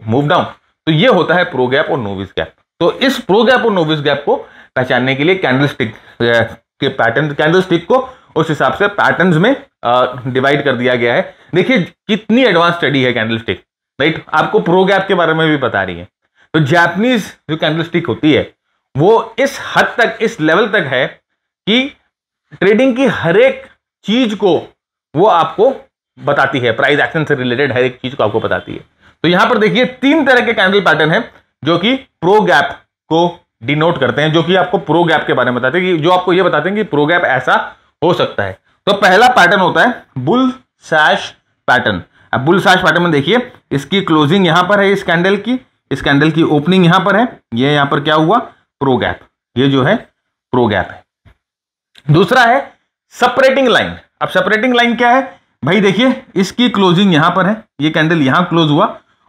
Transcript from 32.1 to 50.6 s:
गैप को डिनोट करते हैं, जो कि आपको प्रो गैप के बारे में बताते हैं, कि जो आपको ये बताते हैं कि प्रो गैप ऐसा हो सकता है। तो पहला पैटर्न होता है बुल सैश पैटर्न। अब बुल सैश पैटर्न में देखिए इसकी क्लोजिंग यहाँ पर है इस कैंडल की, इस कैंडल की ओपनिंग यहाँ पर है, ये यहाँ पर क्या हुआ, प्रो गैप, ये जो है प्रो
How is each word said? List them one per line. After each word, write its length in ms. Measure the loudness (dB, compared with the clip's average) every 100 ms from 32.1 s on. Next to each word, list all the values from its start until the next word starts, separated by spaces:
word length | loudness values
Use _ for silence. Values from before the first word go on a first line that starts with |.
| -4 2 2
गैप 300 | 4 0 0 -8 _ _ -2
को 300 | 0 0 -4 _ -12
डिनोट 380 | -4 0 0 0
करते 220 | -2 0
हैं, 100 | 0
जो 100 | 0
कि 140 | 2 0
आपको 220 | 0 -2
प्रो 260 | 0 0
गैप 200 | 2 0 0
के 60 |
बारे 180 | 0 0
में 100 | 0
बताते 180 | -2 -2
हैं, 180 | -2 0
कि 60 |
जो 80 | 0
आपको 220 | 0 0
ये 100 | 0
बताते 260 | 0 0 -2
हैं 80 | -4
कि 80 |
प्रो 220 | -2 0 0
गैप 180 | 0
ऐसा 520 | 0 -2 0 -2 -4 -16 _ -4
हो 80 | -2
सकता 280 | 0 -2 -4
है। 160 | -8 -8 _ _ -4
तो 60 |
पहला 360 | 0 2 4 4
पैटर्न 320 | 4 4 2
होता 220 | 0 2
है 200 | 0 -2 _ -8
बुल 340 | -2 0 0 -4 _ _
सैश 520 | -4 2 2 0 -4 -18 _ _ -2
पैटर्न। 340 | 0 0 -6 -10 _ -8
अब 80 | -4
बुल 200 | 0 2
सैश 200 | 2 2
पैटर्न 220 | 2 0
में 100 | 0
देखिए 380 | 0 0 -2 -2 -14 -8
इसकी 300 | -8 -2 -2
क्लोजिंग 460 | 0 2 2 2 2
यहाँ 180 | 2 2
पर 120 | 2
है 120 | 2
इस 100 | 0
कैंडल 340 | -2 0 0 -2
की, 240 | -4 -6 _ _ -10
इस 120 | -6
कैंडल 280 | 0 0 2
की 120 | 2
ओपनिंग 420 | 2 0 2 2
यहाँ 160 | 4 2
पर 160 | 2 0
है, 240 | 0 -6 -8
ये 180 | -2 0
यहाँ 140 | 0 0
पर 140 | -2
क्या 140 | 0
हुआ, 240 | 0 2 0 -2 _ _ -4
प्रो 160 | -2 0
गैप, 240 | -2 -6 _ _ _ -2
ये 120 | 0
जो 140 | 2
है 140 | 0 -2 -6 _ _ _ -6
प्रो 140 | -2